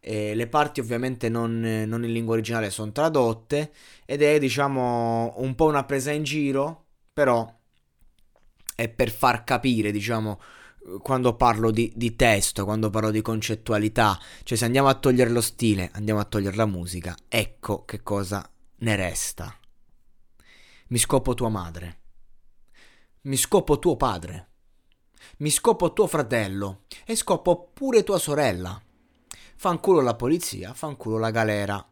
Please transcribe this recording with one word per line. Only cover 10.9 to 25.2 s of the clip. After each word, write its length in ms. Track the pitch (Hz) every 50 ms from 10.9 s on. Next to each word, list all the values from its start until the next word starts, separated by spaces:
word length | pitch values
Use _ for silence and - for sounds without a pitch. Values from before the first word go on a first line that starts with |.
| 90 98
quando 360 | - - 131 127 123 123 123
parlo 340 | - 131 120 113 107 113 113
di, 220 | 110 113 120 110 -
di 220 | 110 120 113 113
testo, 480 | - 131 117 107 101 101 - - 113 98
quando 240 | 98 107 110 110 107
parlo 220 | 98 110 110 107
di 100 | 107 107
concettualità, 1000 | 104 120 113 110 104 - 110 104 - - 113 104 107 107 107 - 113 104 95 - - - - - -
cioè 140 | - 120
se 80 | 110 117
andiamo 240 | 117 120 135 139 135
a 60 | 131
togliere 340 | 131 - 139 127 123 127 117
lo 100 | 120 120
stile, 500 | 113 - - - 120 113 104 98 90 - -
andiamo 260 | 104 104 107 107 104
a 60 | 104
togliere 320 | - - 110 98 101 92
la 80 | 107 113
musica, 500 | 107 98 87 85 92 92 90 80 90 85 - _ -
ecco 560 | - 113 104 - - - - - 104 - -
che 180 | - - 101 -
cosa 420 | - 104 101 98 92 101 98 - - _ _ - - _ _
ne 160 | 113 113 107
resta. 600 | 98 92 87 82 - - - - - 82 71 - - - - _ _ _ _ - - _ - _ _ - _ _ - _ - - - - - - - _
Mi 100 | - 123
scopo 360 | 117 - - 143 131 - 135 120
tua 140 | - 127
madre. 460 | 113 107 98 87 85 82 87 87 85 - - - - - - - - - - _ - - - - _ - - - - _ _ _ _ _ _
Mi 140 | _ 135 135
scopo 440 | 131 - - - 190 - - 147 139
tuo 180 | - 175 143
padre. 500 | - 139 123 98 85 78 76 76 85 - _ _ _ _ _ _ _ _ _ _ _ _ _ _ -